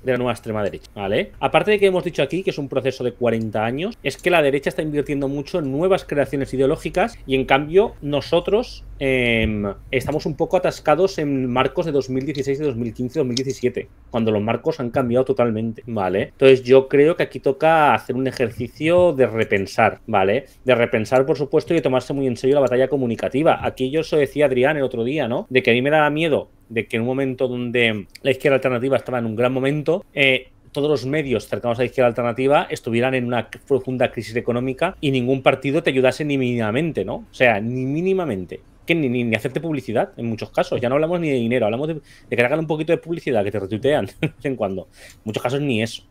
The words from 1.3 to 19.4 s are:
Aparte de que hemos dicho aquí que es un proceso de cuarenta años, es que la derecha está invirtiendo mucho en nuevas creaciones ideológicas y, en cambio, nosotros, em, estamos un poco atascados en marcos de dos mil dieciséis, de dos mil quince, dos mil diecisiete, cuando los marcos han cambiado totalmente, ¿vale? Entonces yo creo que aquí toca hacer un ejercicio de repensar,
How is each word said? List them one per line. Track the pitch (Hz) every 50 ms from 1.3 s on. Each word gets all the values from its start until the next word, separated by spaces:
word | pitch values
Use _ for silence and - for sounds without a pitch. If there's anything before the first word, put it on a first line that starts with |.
| - -
Aparte | - - - 160 160 208
de | 214 202
que | 202
hemos | 190 185 180 165
dicho | 180 - -
aquí | 147 - 160 180 190
que | 190
es | 147 -
un | 143 131
proceso | 139 135 120 135 123 - 123
de | 123 120
cuarenta | - 120 117 113 113 113 110 104 110 107
años, | 117 127 143 175 226 226 - -
es | 143 -
que | - - 185
la | 175 170 147
derecha | 139 135 143 - 180
está | 165 - 160
invirtiendo | 156 147 147 135 - 147 139 143
mucho | 135 139 147 139 - -
en | 180 151 135
nuevas | 131 147 175 190 190 175 -
creaciones | - 151 143 135 - - 139 135 - -
ideológicas | 127 135 131 160 156 - 165 - 180 196 233 - - -
y, | 139 135
en | 131 131
cambio, | - 139 139 151 151 165 190 220 - - - -
nosotros, | 143 147 139 - - 165 170 170 - 196 220 254 - - - - - - -
em, | 143 135 131 127 123 120 117 113 110 110 107 104 104 101 98 - - -
estamos | - 123 123 139 143 151 -
un | 180 143
poco | - 165 156 -
atascados | 180 180 165 - - - 156 151 151 190 190 -
en | - 151 143 139 131 131 123
marcos | 120 127 135 - - 180 165
de | 165
dos | 139 139 123 -
mil | 131 131 135
dieciséis, | 147 139 143 131 139 139 135
de | 156
dos | 147 120
mil | 113 120 113 107
quince, | - 123 123 -
dos | 160 139
mil | 123 120
diecisiete, | 131 131 139 131 - - 123 - - - - - - - -
cuando | - 117 113 110
los | 107 101 104
marcos | 113 117 117 - 160 156 -
han | 127 117
cambiado | - 147 127 117 117 127 135
totalmente, | - 135 - 120 120 107 107 113 113 113 - -
¿vale? | 120 113 107 95 90 92 98
Entonces | 139 - - - 139 135 131 120
yo | 117 120 131 135 135
creo | - - 139 143 160 175
que | - 151
aquí | - - 131
toca | - 143 135 - 156 160 165 160 151 143 113
hacer | 107 - - 127
un | 127 135
ejercicio | 131 123 - 127 110 95 - 123 113 - - 151 160 175 180 180 175 151
de | 131 127
repensar, | 110 110 113